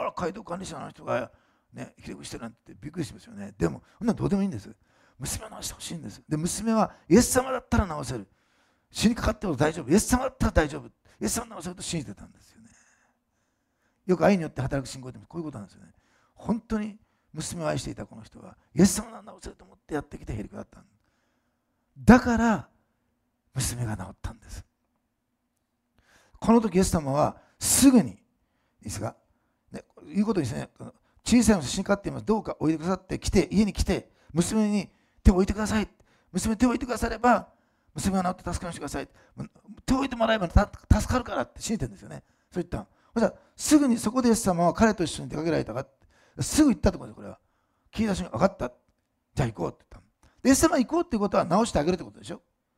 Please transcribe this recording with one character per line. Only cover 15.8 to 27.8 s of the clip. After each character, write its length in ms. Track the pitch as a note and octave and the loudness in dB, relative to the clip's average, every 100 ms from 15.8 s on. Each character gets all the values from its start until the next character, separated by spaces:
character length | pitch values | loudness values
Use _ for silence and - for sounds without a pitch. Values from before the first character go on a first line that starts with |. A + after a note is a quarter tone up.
ね。 80 | F#2+ _ _ _ _ | -20 _ _ _ _
本 260 | _ C#3 A3+ | _ -6 -6
当 180 | - A3 | -4 -6
に 200 | G#3+ G3+ _ _ _ | -6 -12 _ _ _
娘 320 | D3+ D#3 E3+ | -12 -10 -6
を 40 | D#3 | -4
愛 120 | D3 | -4
し 20 | |
て 80 | B2 | -6
い 40 | A#2 | -12
た 100 | A2+ | -14
こ 80 | |
の 80 | A2 | -16
人 180 | A2 - | -20 -20
は、 160 | - - _ | -20 -20 _
イ 80 | C#3+ | 2
エ 40 | G3 | 2
ス 80 | |
様 160 | - A3+ | 2 -8
な 120 | - | -14
ら 100 | G3+ | -20
治 60 | F#3+ | -20
せ 80 | - | -20
る 60 | - | -20
と 80 | |
思 100 | - | -20
っ 40 | _ | _
て 160 | - | -10
や 60 | D#3 | -10
っ 40 | |
て 120 | - - | -10 -16
き 60 | |
て 80 | - | -12
へ 60 | A2+ | -10
り 80 | - | -10
く 60 | |
だ 80 | G2+ | -14
っ 40 | - | -18
た 140 | - | -20
ん 40 | |
だ。 40 | _ _ _ _ _ _ _ _ _ _ _ - | _ _ _ _ _ _ _ _ _ _ _ -4
だ 240 | B2 B3 | 8 8
か 160 | B3 A3+ | 8 0
ら、 320 | A#3 F#3+ - _ _ _ _ _ _ _ _ | 2 0 -4 _ _ _ _ _ _ _ _
娘 300 | C3 B2 A#2+ | -6 -6 -4
が 120 | A2+ G#2+ | -6 -6
治 60 | F#2 | -10
っ 80 | - | -12
た 80 | - | -12
ん 80 | A3+ | -12
で 100 | - | -16
す。 160 | - - _ _ _ _ _ _ _ _ _ _ _ _ _ _ _ _ - | -18 -18 _ _ _ _ _ _ _ _ _ _ _ _ _ _ _ _ -8
こ 140 | G3+ | 4
の 80 | A#3 | 4
時、 160 | A3 F3 | 4 2
イ 20 | |
エ 60 | |
ス 60 | F#3+ | 2
様 220 | E3+ C#3+ | 0 -2
は 280 | C#3 C3 - _ - | 0 0 -2 _ -8
す 320 | - - | 0 6